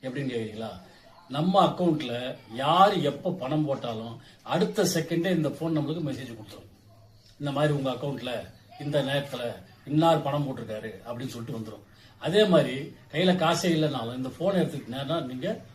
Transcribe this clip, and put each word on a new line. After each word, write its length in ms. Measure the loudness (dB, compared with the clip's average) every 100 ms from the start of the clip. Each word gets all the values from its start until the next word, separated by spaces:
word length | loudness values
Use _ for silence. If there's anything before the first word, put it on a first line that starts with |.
எப்படின்னு 300 | -8 -6 -4
கேக்குறீங்களா? 380 | -4 -4 -6 -10 -10 -18 -20 -20 -20 -8
நம்ம 240 | -2 4 6
அக்கவுண்ட்ல 520 | 4 4 2 2 -2 -4 -6 -10 -12
யார் 400 | -4 2 8 8 6
எப்ப 300 | 0 0 -4
பணம் 320 | -4 -2 0 0
போட்டாலும் 500 | -2 -4 -6 -8 -12 -18 -20 -4
அடுத்த 400 | 0 0 2 2
செகண்டே 440 | 2 0 0 2
இந்த 180 | 2 0
போன் 260 | -2 -2 0
நம்மளுக்கு 260 | 0 -4
மெசேஜ் 280 | -4 -6 -10
கொடுத்துரும். 400 | -14 -16 -18 -20 -20 -20 -20 -20 -20 -20 -8
இந்த 140 | -4
மாதிரி 220 | 2 2
உங்க 160 | 2 0
அக்கவுண்ட்ல 420 | -2 -4 -4 -6 -6 -8 -18 -20 -10
இந்த 180 | -2 0
நேரத்துல 420 | 2 -2 -2 -6 -6 -8 -16 -20 -2
இன்னார் 380 | 4 6 4 2
பணம் 200 | 0 -2
போட்டிருக்காரு 440 | -4 -8 -8 -8 -12
அப்படின்னு 320 | -10 -8 -8
சொல்லிட்டு 240 | -8 -8 -8
வந்துரும். 280 | -10 -14 -20 -20 -20 -8
அதே 220 | 0 4 6
மாதிரி 300 | 6 4 -2 -8 -14 -8
கையில 240 | 0 2 4
காசே 340 | 2 2 2
இல்லைனாலும் 500 | 2 2 -2 -6 -6
இந்த 100 | -8
போனை 300 | -2 0 2
எடுத்துக்கிட்டு 360 | 0 -2 -8 -8
நேரா 220 | -4 -4 -4
நீங்க 220 | -6 -6 -6 -10